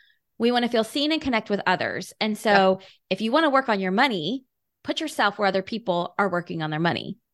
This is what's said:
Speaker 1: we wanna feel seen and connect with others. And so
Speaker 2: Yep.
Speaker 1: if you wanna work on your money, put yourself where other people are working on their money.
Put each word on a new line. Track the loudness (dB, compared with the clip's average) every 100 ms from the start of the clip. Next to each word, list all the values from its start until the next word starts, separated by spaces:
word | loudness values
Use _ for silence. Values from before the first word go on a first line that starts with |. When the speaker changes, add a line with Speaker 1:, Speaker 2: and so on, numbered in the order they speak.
| _ _ _ _
Speaker 1:
we | 0
wanna | 2 0
feel | 0
seen | 0 -2 0
and | -2
connect | -2 -4 -2
with | -2 0
others. | 0 -2 -6 -10 -6
And | -4 -2
so | 4 6 6 2
Speaker 2:
Yep. | -4 -20 _
Speaker 1:
if | -4
you | 0
wanna | 2 4
work | 2 2
on | 0
your | 0
money, | 2 2 0 -4 -6 -8 _ _ _
put | -8 -6
yourself | -6 0 0 2
where | 0
other | 0
people | -4 -6 -2 -2 -2 -2
are | 0
working | -2 -4 -6
on | -4
their | 0
money. | 0 0 -6 -12 _